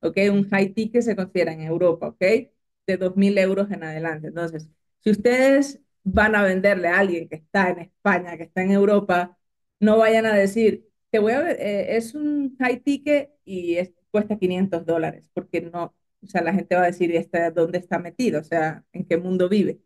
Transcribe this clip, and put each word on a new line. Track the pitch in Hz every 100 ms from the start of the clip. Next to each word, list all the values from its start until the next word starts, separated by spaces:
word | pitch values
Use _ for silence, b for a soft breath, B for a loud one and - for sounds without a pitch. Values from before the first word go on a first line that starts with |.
¿Ok? | 165 196 202
Un | 202 196
high | 196 190
ticket | 208 220 240
se | 233 202
considera | 185 - 165
en | 160
Europa, | 160 165 175 165 151
¿ok? | - 185 226 254 _ _ _ -
De | 185
dos | 185 185
mil | 196 202
euros | 190 196 202
en | 175
adelante. | 160 156 165 156 156
Entonces, | 160 170 160 156 _ _ _
si | -
ustedes | 208 240 254 262 277 277 - _ _
van | 196 190 214 214
a |
venderle | 202 185 202 196 170
a | 175
alguien | 196 170 165
que | 156
está | _ 202 185
en | 170
España, | 170 _ 202 180 175 165
que |
está | 165 -
en | 185
Europa, | 196 202 208 202 180 180 _ _ _ _ _
no | 208 220
vayan | 220 220 226
a |
decir, | 208 196 202 220 - _ _ _
"Te | 220
voy | 214
a | 247
ve-, | 339 285
eh, | 202 202 - 226
es | 226
un | 294 294 294 277 262
high | 254 254
ticket | - 277 - 294 - _
y | - 190 175 170
es, | 185 _ _
cuesta | 208 208 208
quinientos | 180 180 190 170 165
dólares", | 165 160 - _
porque | - 175 170
no, | 170 175 170 _ _ _
o | -
sea, | 185
la | 165
gente | 190 - 180
va |
a | 180
decir, | 180 175
"¿Y | 170
este | - 175 170
dónde | 165 165 175
está | 180 170
metido? | 175 165 247 151
O |
sea, | 156 165 156 160 _
¿en | 180
qué | - 170
mundo | 180 185 180
vive?". | 208 185 -